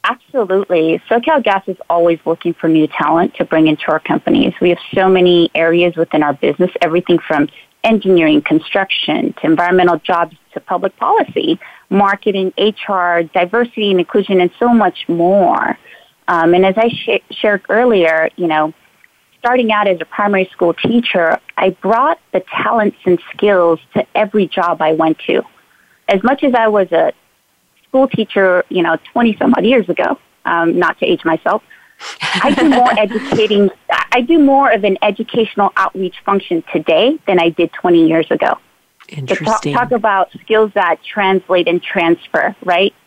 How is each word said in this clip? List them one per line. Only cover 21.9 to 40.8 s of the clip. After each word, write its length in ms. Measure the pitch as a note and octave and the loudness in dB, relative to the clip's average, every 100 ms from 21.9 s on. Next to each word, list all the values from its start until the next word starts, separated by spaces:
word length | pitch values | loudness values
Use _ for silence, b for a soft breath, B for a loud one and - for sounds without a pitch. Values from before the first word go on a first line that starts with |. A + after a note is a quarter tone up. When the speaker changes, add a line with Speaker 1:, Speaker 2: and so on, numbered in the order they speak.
| A3+ C#4+ E4 _ | 0 0 -2 _
Speaker 1:
the 60 | F#3+ F#3 - | -6 -6 -6
talents 340 | F3 A3+ G#3 - F#3 | -2 0 -2 -2 -2
and 140 | F3 - | -2 -2
skills 480 | - G#3 F#3+ E3+ D#3+ _ | -2 2 4 2 0 _
to 140 | G#3+ - - | -6 -4 -2
every 320 | G#3 G#3+ F#3 | 0 0 -2
job 340 | - F3 D#3+ | -2 -2 0
I 120 | D#3 | -2
went 260 | D#3+ D#3+ D#3 - | 0 0 -2 -2
to. 160 | - - _ b b b b - | -4 -4 _ b b b b -2
As 160 | G3 | 0
much 200 | A3+ C#4 | 0 0
as 120 | C#4+ A#3+ | 0 2
I 120 | A3+ | 2
was 240 | G#3 F#3 | 0 0
a 220 | E3 D#3+ - _ _ _ _ _ _ _ | 0 -2 -4 _ _ _ _ _ _ _
school 200 | C4 C4 | 0 0
teacher, 580 | - G#3 G3+ F#3+ F3+ - | -2 -4 0 2 0 -2
you 120 | F3+ | -2
know, 160 | E3+ E3 - | -2 -4 -4
twenty 260 | - A#3 G3+ | -2 0 0
some 160 | - B3 | 0 0
odd 100 | G#3 | 2
years 220 | C4 F3 | 0 0
ago, 300 | F3 F3+ C#4 _ _ - | -4 -4 -6 _ _ -6
um, 340 | E3+ E3 F3 | -2 -2 0
not 180 | E3 - | -2 -2
to 80 | F3+ | -4
age 180 | E3+ E3 | -2 -2
myself, 360 | E3 - G#3 _ B B B B B | -4 -2 -4 _ B B B B B
I 360 | - F#3 A#3 - | -8 -2 -2 0
do 140 | E4 | 2
more 220 | B3 B3 | 4 2
Speaker 2:
<laughs> 40 | A3+ | 2
Speaker 1:
educating, 720 | G#3 A3 C4 A3+ G#3+ G3+ G3+ - - - - | -2 -4 -4 -2 0 2 0 -2 -6 -6 -2
I 100 | B3 | -2
do 180 | B3 E4 | 2 4
more 320 | C#4 C4+ C#4 | 4 4 2
of 120 | G#3+ | 2
an 140 | G3+ F#3+ | 0 0
educational 720 | G#3 G3+ G#3+ A#3+ A3 - G3 - | -2 -4 -6 -2 -2 0 -2 0
outreach 380 | F#3+ F#3+ F#3 - - | -4 -4 -8 -6 -4
function 380 | G3 - E3+ - | -4 -2 -6 -4
today 460 | D#3 D#3 D#3+ A#3 D#4 - | -6 0 2 2 0 -2
than 120 | F#3 | 0
I 100 | E3+ | 0
did 220 | D#3+ E3+ | 0 -4
twenty 360 | - F3+ E3+ D#3+ | -2 2 4 4
years 240 | E3 D#3 | 2 0
ago. 260 | D#3 - - _ _ _ _ - | -2 -2 -4 _ _ _ _ -18
So 60 | D3 | -14
talk, 20 | |
Speaker 2:
Interesting. 540 | C3 F#3+ D#3+ A3 D3 D3 | -6 -4 -2 -2 -2 -4
Speaker 1:
talk 160 | A#3+ | -2
about 400 | A#3+ G#3+ G3 F#3 - | -2 0 0 -2 -6
skills 300 | - A3 G#3+ | -2 2 2
that 300 | G#3 | 0